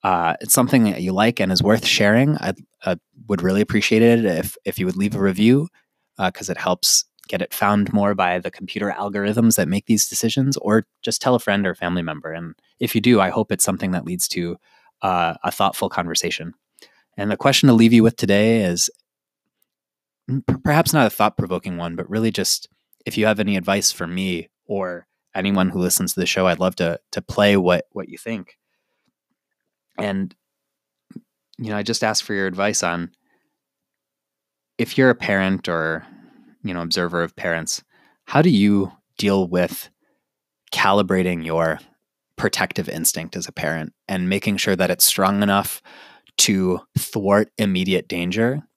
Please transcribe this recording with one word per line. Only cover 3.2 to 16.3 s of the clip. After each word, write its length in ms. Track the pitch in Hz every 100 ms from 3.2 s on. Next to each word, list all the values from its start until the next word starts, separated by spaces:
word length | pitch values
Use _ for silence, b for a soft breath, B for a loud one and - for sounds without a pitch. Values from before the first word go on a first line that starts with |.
| 110
would 140 | 101
really 200 | 90 95
appreciate 400 | 104 107 - 110
it 240 | 117 117 107
if, 320 | 82 85 - -
if 120 | -
you 80 | 92
would 120 | 92
leave 180 | 101 107
a 60 |
review, 480 | 98 92 110 135 160 _ _ _ _ -
uh, 120 | 190
'cause 200 | - 175
it 80 | 175
helps 480 | - 180 - - - _ -
get 140 | 95
it 120 | 90
found 380 | - 101 104 101
more 220 | 101 101
by 240 | 98 92 90
the 120 | 90
computer 420 | - - 104 202 -
algorithms 600 | 202 202 202 214 - -
that 120 | 82
make 180 | 98 -
these 220 | 110 -
decisions, 500 | - 113 139 135 131
or 280 | - 110 - _
just 200 | - -
tell 140 | - 123
a 40 |
friend 260 | - 101 98
or 80 |
family 280 | 87 90 90
member. 300 | 82 78 80
And 220 | 82 85 - _ _
if 140 | 120
you 80 | 113
do, 180 | 113 117
I 100 | 95
hope 220 | - 110
it's 120 | 98
something 280 | - 92 95
that 140 | 90 -
leads 220 | 90 -
to, 280 | 92 87 85 b b b _
uh, 340 | 98 90 85 85
a 80 | 90
thoughtful 380 | - 98 - 95
conversation. 640 | - 87 82 87